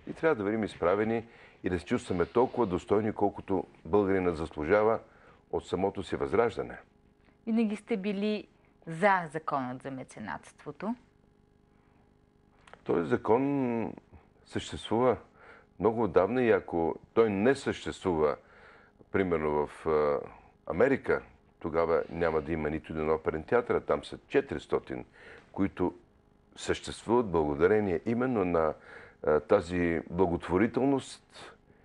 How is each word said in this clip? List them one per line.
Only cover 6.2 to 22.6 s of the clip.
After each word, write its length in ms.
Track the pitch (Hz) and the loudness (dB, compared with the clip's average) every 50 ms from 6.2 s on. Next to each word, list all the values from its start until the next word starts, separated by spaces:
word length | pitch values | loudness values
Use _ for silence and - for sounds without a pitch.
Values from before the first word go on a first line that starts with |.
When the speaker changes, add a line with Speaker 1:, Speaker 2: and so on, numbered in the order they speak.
| 71 69 76 104 117 117 - - 65 60 - - - _ _ _ _ _ _ _ _ _ _ _ _ | -2 0 2 2 2 2 0 -4 -6 -8 -10 -14 -18 _ _ _ _ _ _ _ _ _ _ _ _
Speaker 2:
Винаги 300 | 226 220 226 233 208 208 | -2 0 2 2 0 -2
сте 200 | 202 - - 233 | -4 -6 -4 -4
били 500 | 196 185 208 202 196 202 214 214 208 - - _ _ _ _ _ _ _ | -4 -2 -4 -2 -2 -2 -2 -2 -4 -6 -12 _ _ _ _ _ _ _
за 420 | 165 165 160 190 202 190 185 170 156 139 | -12 -2 2 2 4 4 2 0 -4 -8
законът 500 | 160 156 - 151 139 127 123 127 131 - | -8 -6 -4 -4 -2 -2 -4 -6 -8 -10
за 80 | 135 | -10
меценатството? 1040 | 135 131 131 - - - 110 95 76 - - - - - - 151 143 - - 208 247 - - _ _ _ _ _ _ _ _ _ _ _ _ _ _ _ _ _ _ _ _ _ _ _ _ _ _ _ _ _ _ _ _ - - - - | -10 -10 -12 -14 -14 -12 -10 -10 -10 -10 -12 -16 -20 -18 -16 -16 -12 -8 -8 -8 -8 -8 -12 _ _ _ _ _ _ _ _ _ _ _ _ _ _ _ _ _ _ _ _ _ _ _ _ _ _ _ _ _ _ _ _ -20 -20 -10 -6
Speaker 1:
Този 240 | - 123 85 85 - | -2 -2 0 0 0
закон 840 | - - - 101 107 123 135 139 143 139 131 123 117 113 107 71 - - - _ - - - _ _ _ _ | -2 0 2 2 2 2 2 0 0 0 -2 -2 -2 -2 -4 -4 -8 -12 -18 _ -20 -20 -20 _ _ _ _
съществува 720 | - - 104 - - - 78 - - 104 113 127 127 110 - - - _ - - - - - - _ _ - | -10 -8 -8 -8 -8 -10 -12 -6 -2 0 2 2 2 0 0 -4 -14 _ -20 -20 -20 -20 -20 -20 _ _ 0
много 220 | 90 107 113 117 117 | 0 0 2 2 0
отдавна 400 | 95 80 90 90 98 120 127 127 | 2 4 4 4 4 4 2 4
и 80 | 117 | 4
ако 440 | 104 92 - - - 85 82 80 - - - - - | 4 4 2 0 -2 0 0 0 -2 -4 -10 -2 2
той 160 | 110 113 110 | 2 4 4
не 240 | 101 95 104 127 135 | 2 2 2 2 2
съществува, 840 | 131 - 117 98 - - - 76 - - 95 87 78 76 73 69 - - - - - - - - - - _ _ - - _ - | 2 0 -4 -4 -4 -6 -8 -8 -4 0 0 2 4 2 2 2 -2 -8 -18 -20 -20 -20 -20 -20 -20 -20 _ _ -20 -8 _ 0
примерно 540 | 98 95 90 85 80 78 76 76 76 73 | 0 2 2 0 0 0 0 0 0 0
в, 200 | 71 - - - | -2 -6 -6 -2
а, 320 | 80 78 76 76 73 71 - 50 50 - - - - - _ _ | 0 2 2 2 2 0 0 -4 -8 -14 -20 -20 -20 -20 _ _
Америка, 560 | - 76 85 - 139 139 110 - - 80 67 - - - _ _ _ _ _ | -4 2 2 4 4 4 2 0 0 -2 -2 -2 -6 -18 _ _ _ _ _
тогава 420 | - 85 76 82 85 82 82 78 - - | -8 -2 0 2 2 4 2 2 0 -2
няма 300 | - 82 85 82 80 80 | -4 -2 0 0 0 0
да 120 | 73 76 82 | -2 -2 -2
има 180 | 80 | -2